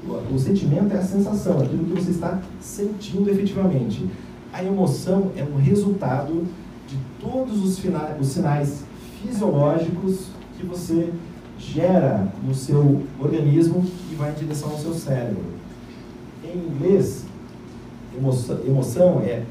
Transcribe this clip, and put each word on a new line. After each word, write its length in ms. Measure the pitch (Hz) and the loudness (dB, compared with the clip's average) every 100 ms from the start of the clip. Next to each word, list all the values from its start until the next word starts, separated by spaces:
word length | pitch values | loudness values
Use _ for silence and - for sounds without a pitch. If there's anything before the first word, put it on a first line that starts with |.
| - | -6
O, 280 | - 127 135 | -6 -2 0
o 40 | |
sentimento 540 | 135 196 143 143 202 | 4 2 4 4 4
é 40 | 202 | 2
a 60 | |
sensação, 560 | 185 196 202 208 180 147 | 0 2 2 0 2 2
aquilo 260 | - 165 165 | 2 0 0
que 160 | 180 | 0
você 100 | - | 0
está 280 | - 175 190 - - | 0 -2 -4 -6 -14
sentindo 680 | - - 208 208 - 190 202 | -12 -4 -4 -4 -6 0 2
efetivamente. 800 | 196 196 196 185 139 113 - 185 - - - - | 2 2 2 2 2 0 -2 -4 -6 -14 -16 -12
A 100 | - | -6
emoção 680 | 185 196 147 123 180 190 190 - | -2 2 2 0 2 2 2 -2
é 80 | |
um 140 | 139 139 | -2 2
resultado 880 | 160 202 196 196 135 - 151 165 180 - - - - | 4 6 4 0 0 -2 0 -2 -4 -8 -14 -16 -8
de 100 | 135 - - | -8 -8 -8
todos 440 | 233 262 254 214 | -4 -4 -2 0
os 160 | 185 185 | 0 0
fina-, 360 | - 160 151 151 | -2 -2 -4 -2
os 80 | 135 | -2
sinais 560 | 170 147 147 143 - - - - - | 0 2 2 0 -2 -10 -14 -16 -10
fisiológicos 1040 | - 208 208 143 147 165 165 175 190 190 - - - - | -6 0 2 4 4 4 0 0 0 -2 -4 -14 -16 -10
que 80 | 180 | -8
você 460 | 175 175 165 170 170 - - - - | -6 0 0 0 -4 -10 -14 -16 -14
gera 680 | - 147 175 185 139 104 98 - | -6 2 6 6 6 2 0 -2
no 120 | 131 135 | -2 -2
seu 480 | - 143 143 - - - | 2 6 6 6 0 -2
organismo 680 | 143 - 147 156 165 180 185 - - | 0 4 6 6 6 4 0 -2 -8
e 40 | 156 | -4
vai 160 | 147 | -4
em 20 | |
direção 380 | 147 147 147 147 | -2 -4 -4 -4
ao 80 | 151 | -4
seu 160 | 160 165 | -4 -4
cérebro. 480 | 135 131 117 95 90 87 - - - - - - - - | -2 -2 0 -4 -6 -10 -14 -16 -16 -16 -16 -16 -16 -14
Em 140 | - 175 | -10 -8
inglês, 680 | 165 135 165 196 - - - - - - - - - - - 123 | -6 0 4 4 4 -2 -10 -14 -16 -16 -16 -16 -16 -16 -14 -2
emoção, 400 | 135 - - - 127 | 0 0 0 -4 2
emoção 560 | 139 - 175 180 139 | 2 2 4 6 6
é 220 | 101 113 117 | 0 -2 -6